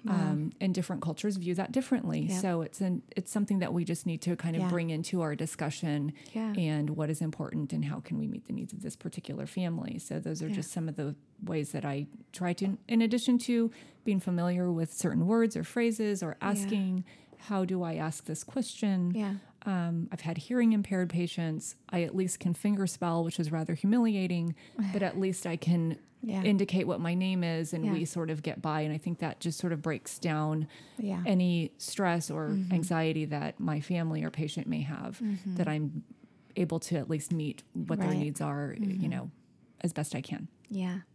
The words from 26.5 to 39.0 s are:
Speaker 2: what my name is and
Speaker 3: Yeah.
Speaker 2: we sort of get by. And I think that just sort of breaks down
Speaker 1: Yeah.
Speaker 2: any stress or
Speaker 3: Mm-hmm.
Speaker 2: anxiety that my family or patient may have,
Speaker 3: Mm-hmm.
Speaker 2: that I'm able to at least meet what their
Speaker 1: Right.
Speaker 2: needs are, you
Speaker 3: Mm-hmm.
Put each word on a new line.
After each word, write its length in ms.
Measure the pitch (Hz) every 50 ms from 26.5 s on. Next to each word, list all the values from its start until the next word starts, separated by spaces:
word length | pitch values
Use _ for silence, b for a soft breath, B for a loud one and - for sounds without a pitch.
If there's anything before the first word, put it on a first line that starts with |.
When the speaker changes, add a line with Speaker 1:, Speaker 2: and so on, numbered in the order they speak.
| 202 185 202 196 180 185 - 175
Speaker 2:
what 120 | 175 -
my 140 | 170 165 175
name 300 | 180 185 190 190 180 175
is 280 | 170 165 160 165 160
and 120 | - 165 160
Speaker 3:
Yeah. 80 | 156
Speaker 2:
we 120 | - - 165
sort 240 | 151 - 175 165 160
of 120 | 160 151
get 180 | 151 165 - -
by. 200 | - 160 151 156
And 120 | 151 151
I 60 | 151 156
think 220 | - 175 170 -
that 180 | 175 156 - -
just 200 | - 170 156 -
sort 120 | - 175
of 80 | 165 147
breaks 380 | 156 165 151 - - - - -
down 480 | - 165 151 151 156 156 156 156 156 B B B B B B B
Speaker 1:
Yeah. 240 | 220 196 190 180 175
Speaker 2:
any 440 | 220 196 180 180 180 175 170 160 - - -
stress 500 | - - - - 202 180 170 170 165 -
or 200 | 143 156 156 151
Speaker 3:
Mm-hmm. 240 | 208 196 190 180
Speaker 2:
anxiety 520 | 185 170 170 180 175 160 160 160 156 156 156
that 340 | 151 147 143 147 156 - -
my 180 | 165 165 151 151
family 440 | 147 - 180 170 165 165 160 151 156
or 60 | 160
patient 360 | - 156 156 151 - 170 -
may 140 | - 160 156
have, 400 | 139 143 147 - - - 202 -
Speaker 3:
Mm-hmm. 340 | 240 208 202 185 - 196 180
Speaker 2:
that 140 | 175 175 156
I'm 340 | 151 151 151 143 156 151 - - - _ - _ _ _ _ _ -
able 240 | - 175 160 165 165
to 160 | - - 170
at 120 | 151 135 -
least 240 | 160 147 - -
meet 300 | 170 160 151 147 - - - _ -
what 260 | 170 160 - 165 202
their 80 | 185 -
Speaker 1:
Right. 100 | 147 147
Speaker 2:
needs 220 | 147 147 143 -
are, 340 | 151 147 143 143 147 139 - -
you 60 | 208 196
Speaker 3:
Mm-hmm. 200 | 185 190